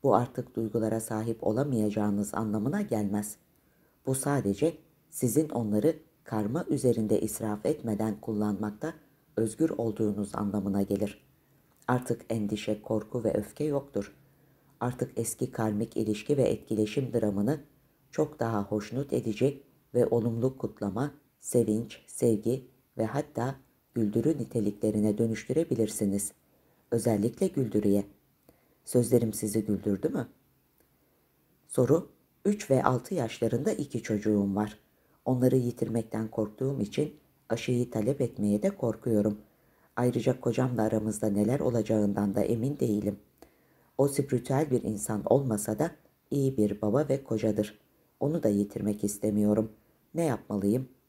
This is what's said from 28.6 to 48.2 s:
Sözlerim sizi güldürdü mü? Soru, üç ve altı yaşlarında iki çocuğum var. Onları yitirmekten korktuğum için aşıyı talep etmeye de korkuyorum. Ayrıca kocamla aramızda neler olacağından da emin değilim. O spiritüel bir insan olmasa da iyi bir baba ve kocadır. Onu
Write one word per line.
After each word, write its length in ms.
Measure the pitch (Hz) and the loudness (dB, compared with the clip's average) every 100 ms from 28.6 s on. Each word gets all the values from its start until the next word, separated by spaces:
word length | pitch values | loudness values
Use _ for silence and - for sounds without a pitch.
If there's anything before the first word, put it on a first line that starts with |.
| _ _ - | _ _ -2
Sözlerim 480 | 127 113 123 113 | 0 4 4 2
sizi 320 | 104 110 107 104 | -2 -2 -2 0
güldürdü 440 | 101 107 98 160 | 0 0 0 0
mü? 180 | 233 117 _ _ _ _ _ _ _ _ _ _ _ _ _ _ | -4 -6 _ _ _ _ _ _ _ _ _ _ _ _ _ _
Soru, 420 | - 123 160 - _ _ _ - | 0 4 4 2 _ _ _ -2
üç 260 | 208 - | -2 2
ve 120 | 131 | 2
altı 320 | - 127 - 180 | 4 2 -2 -4
yaşlarında 560 | 117 - 113 120 151 | -4 -2 0 0 -2
iki 320 | - - 120 | -2 -4 -6
çocuğum 520 | - 104 110 104 98 98 | -2 0 2 2 2 0
var. 240 | 107 - _ _ _ _ - | -2 -6 _ _ _ _ -2
Onları 300 | 127 127 131 | 2 4 4
yitirmekten 720 | 120 117 - 113 113 110 110 | 0 -2 -2 -2 -2 -6 -4
korktuğum 540 | - 107 - 131 139 | -4 -4 -4 -4 -2
için 340 | 104 - 151 - _ _ _ | -4 -2 -4 -4 _ _ _
aşıyı 420 | 117 - 123 123 | -4 0 0 0
talep 300 | 113 107 139 | -2 -2 0
etmeye 400 | 120 - 104 104 | -2 -2 0 2
de 80 | 190 | 0
korkuyorum. 680 | 196 120 110 - 110 104 104 - _ _ _ _ - | -2 -4 -2 0 2 2 0 -10 _ _ _ _ 0
Ayrıca 440 | 123 120 113 123 | 2 2 0 0
kocamla 420 | 131 113 127 120 | 0 0 0 2
aramızda 460 | 110 113 107 107 110 | 2 2 0 -2 0
neler 320 | 101 104 139 | 2 2 2
olacağından 760 | - 120 104 110 104 104 104 98 | 2 0 2 2 2 2 0 2
da 60 | |
emin 380 | - 113 123 147 | 0 0 -2 0
değilim. 400 | 123 104 101 101 _ _ - _ _ _ _ - | 0 2 0 -4 _ _ -20 _ _ _ _ 0
O 100 | 139 | 2
spiritüel 640 | 139 135 127 - 135 151 | 2 -2 -2 0 0 2
bir 120 | 123 | 0
insan 400 | - 107 - 107 - | 0 -6 -4 -4 4
olmasa 540 | 135 139 104 - 107 | 4 4 -2 -2 -2
da 120 | 156 - _ _ _ | -2 -4 _ _ _
iyi 260 | 143 135 135 | 0 0 2
bir 240 | 104 98 | 2 2
baba 280 | 107 120 151 | 0 0 2
ve 140 | 135 | -2
kocadır. 560 | - 110 110 107 - - _ _ _ | -2 -2 0 0 -2 -6 _ _ _
Onu 240 | _ | _